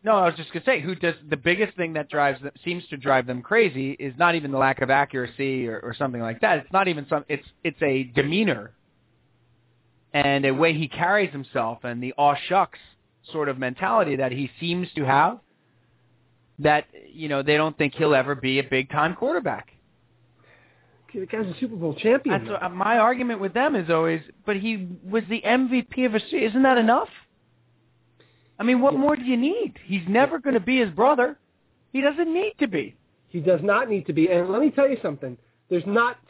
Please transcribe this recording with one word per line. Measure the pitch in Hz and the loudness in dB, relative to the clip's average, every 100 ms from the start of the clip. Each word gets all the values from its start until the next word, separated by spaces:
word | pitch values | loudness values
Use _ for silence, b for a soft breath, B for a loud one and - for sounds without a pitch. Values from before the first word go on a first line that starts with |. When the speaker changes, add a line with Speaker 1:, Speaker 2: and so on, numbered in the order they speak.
Speaker 1:
No, | 208 | 2
I | 214 | 2
was | 175 | 2
just | 160 151 | 0 -10
gonna | 165 | -4
say, | 254 156 | -2 0
who | 156 | -2
does, | 185 170 - 151 | -2 -2 -4 -6
the | 147 | -2
biggest | 170 180 208 - | 0 0 -2 -4
thing | 170 | -6
that | 156 147 | -6 -4
drives | 151 143 131 | 0 0 -2
them, | 139 _ | -12 _
seems | 170 175 - | -8 -8 -10
to | 143 | -6
drive | 131 131 123 | 2 2 0
them | 123 | -8
crazy | 113 220 208 131 135 | 0 2 2 0 -6
is | 139 139 127 | -6 -10 0
not | 170 | 0
even | 165 143 | 0 -2
the | 135 | 0
lack | 135 131 | 0 0
of | 131 | 0
accuracy | 135 143 131 123 - 135 131 120 | 0 0 -4 -8 -6 -4 -4 -6
or, | 110 | -8
or | 120 | -10
something | 117 139 120 | -6 -6 -4
like | 113 117 | -6 0
that. | 160 160 | 0 0
It's | 127 | 0
not | 190 190 | 0 0
even | 156 139 | -2 -4
some, | 151 - | -4 -4
it's, | 147 - _ | -8 -8 _
it's | 165 - | -8 -2
a | 147 135 127 | 0 0 0
demeanor | 120 139 180 214 113 104 _ _ _ _ _ _ _ _ _ _ _ _ _ _ | -2 0 0 0 -2 -8 _ _ _ _ _ _ _ _ _ _ _ _ _ _
and | 147 143 139 | -2 0 2
a | 139 | 0
way | 135 165 | 2 2
he | 156 151 | 0 -4
carries | 156 175 208 190 | -2 0 0 0
himself | 143 131 135 113 120 | -6 -8 -4 -4 -6
and | 123 120 | -10 -8
the | 123 - | -8 2
aw | 143 143 - | 2 2 0
shucks | 185 170 - - _ _ _ - | 0 0 -4 -20 _ _ _ -10
sort | 160 143 | -4 -4
of | 131 | -2
mentality | 131 127 190 226 165 | -6 -4 0 2 2
that | 131 131 | 0 -2
he | 127 131 - | -2 -6 -6
seems | 170 175 175 | -4 -4 -4
to | - | -4
have | 131 139 170 247 _ _ _ _ _ _ _ _ _ _ _ - | 2 4 4 0 _ _ _ _ _ _ _ _ _ _ _ -2
that, | 147 151 - - - | 2 2 0 -20 -20
you | 156 156 | -10 -4
know, | 139 | -2
they | 139 151 | 2 2
don't | 156 - | 2 0
think | 147 | -2
he'll | - 151 | 2 4
ever | 139 127 | 4 2
be | 139 131 135 | -2 0 0
a | |
big-time | 127 131 131 151 160 | 0 -2 0 0 0
quarterback. | - 254 339 196 101 - _ _ _ _ _ _ _ b b b b b b _ | 0 -2 -2 -4 -8 -12 _ _ _ _ _ _ _ b b b b b b _
Speaker 2:
Okay, | 220 | -10
the | |
guy's | 185 220 | -6 -6
a | 196 165 | -6 -6
Super | 254 | -6
Bowl | 214 165 | -4 -4
champion, | 143 220 269 277 196 | 0 2 2 2 -2
Speaker 1:
That's | 220 202 | -2 -6
Speaker 2:
though. | 185 | -6
Speaker 1:
what, | |
my | 180 196 233 | -4 2 4
argument | 220 254 247 220 | 4 2 -4 -4
with | 190 | -4
them | 226 294 | 0 0
is | 254 165 | 0 0
always, | 165 165 165 151 _ | 2 2 -2 -6 _
but | - 196 | -6 -2
he | 220 214 180 180 | -2 -4 -8 -12
was | 185 220 180 | -4 -4 -2
the | 226 | -4
M | - 247 262 | 0 2 2
V | 254 | 0
P | - - | -2 -2
of | 254 | 0
a | 214 | 0
se-, | - - | -2 -2
isn't | 226 233 | 0 4
that | 269 247 | 4 6
enough? | 226 262 427 - _ _ _ _ _ _ _ _ _ _ b b b - | 4 2 0 -12 _ _ _ _ _ _ _ _ _ _ b b b -4
I | |
mean, | 220 254 | 2 4
what | 277 | 4
Speaker 2:
Yeah. | 277 | 4
Speaker 1:
more | 285 | 2
do | 294 | 0
you | 247 247 | 0 0
need? | 269 440 415 - | 0 -2 -6 -8
He's | - 190 170 | -6 -6 0
never | 220 277 | 2 2
Speaker 2:
Yeah. | 320 | 0
Speaker 1:
gonna | 277 240 | -2 -2
be | 180 262 | 0 0
his | 214 | 0
brother. | 156 254 269 254 285 _ _ _ _ _ | 2 2 4 0 -4 _ _ _ _ _
He | 262 | -2
doesn't | 285 294 339 | 0 0 -2
need | 330 415 - | 0 -2 -2
to | 269 | -2
be. | 170 110 _ _ _ _ | -2 -6 _ _ _ _
Speaker 2:
He | 175 | -2
does | 156 170 | 2 2
not | 196 208 247 | 2 0 0
need | 202 143 | -4 -2
to | |
be. | 156 165 | 2 4
And | 175 180 | 2 2
let | 208 | 2
me | 294 | 2
tell | - 277 | 4 2
you | 247 | 2
something. | 185 143 131 120 _ _ _ | -4 -6 -10 -14 _ _ _
There's | 180 170 | -4 0
not | 214 240 247 | 0 0 -2